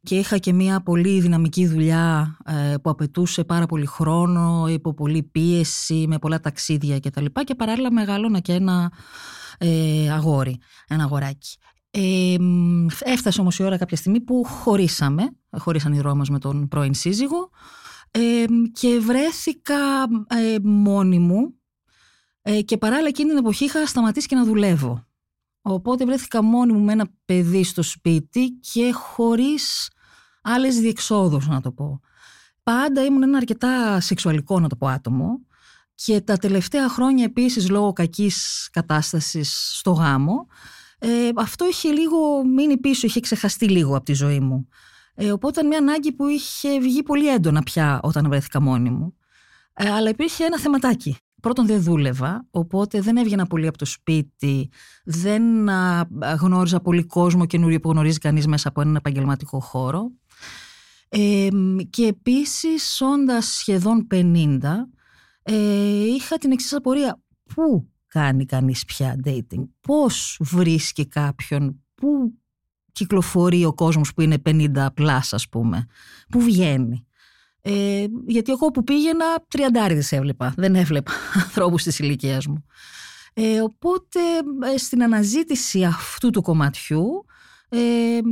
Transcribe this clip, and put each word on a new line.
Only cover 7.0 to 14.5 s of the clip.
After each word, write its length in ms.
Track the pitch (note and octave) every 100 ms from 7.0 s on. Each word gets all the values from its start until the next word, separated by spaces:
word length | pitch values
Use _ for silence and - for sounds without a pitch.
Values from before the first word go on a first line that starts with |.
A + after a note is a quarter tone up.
| C#3+
τα 120 | C#3+
λοιπά, 220 | C#3+ B3+
και 120 | C#4+ B3+
παράλληλα 360 | A3 A3+ C4
μεγαλώνα 480 | A#3 G3+ G3+ A3+ G3
και 140 | F3+
ένα, 380 | F3+ F#3 F3+ F3 - - - - - - -
ε, 540 | E3+ D#3+ D#3+ D#3 D3+
αγόρι, 460 | D#3 D#3 C#3 C3 B2+ _ - -
ένα 160 | D#3
αγοράκι. 540 | C#3+ C#3+ C#3 C#3 - - _ _ _
Ε, 440 | G#3 F#3 F#3 F3+ F3+
μ, 460 | F3+ F3 F3 F3 E3+ -
έφτασε 420 | C#4 B3+ G#3+ F#3
όμως 180 | F3+ F3
η 40 |
ώρα 140 | F#3+ F#3
κάποια 200 | F3+ E3
στιγμή 240 | - A3+
που 220 | A#3+ B3
χωρίσαμε, 800 | A#3+